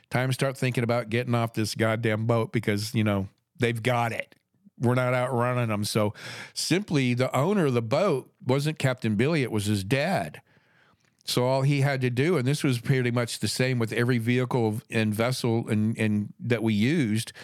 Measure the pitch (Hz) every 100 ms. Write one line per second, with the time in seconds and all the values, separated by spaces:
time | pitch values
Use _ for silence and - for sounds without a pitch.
0 | - 123 131 127 139 123 131 123 117 120
1 | 110 117 127 120 113 - 110 - 113 110
2 | 117 107 113 117 110 120 113 104 107 117
3 | 107 101 98 _ _ - 117 117 113 120
4 | 117 107 - _ _ _ - - 117 127
5 | 123 127 123 123 120 123 117 104 101 113
6 | 104 - - - - - - 175 208 147
7 | 127 120 127 127 160 208 147 120 113 139
8 | 196 135 - _ 123 135 147 151 135 127
9 | 117 104 135 165 117 107 101 104 98 131
10 | 160 160 78 - _ _ _ _ _ _
11 | _ _ - - 127 135 135 143 139 139
12 | 127 120 151 170 123 147 147 120 - 131
13 | 123 120 117 - 107 - 127 127 113 113
14 | 120 123 113 123 123 127 110 110 - 113
15 | 110 104 117 131 120 113 - 107 107 117
16 | 110 104 104 - 117 120 113 104 120 170
17 | 117 107 - -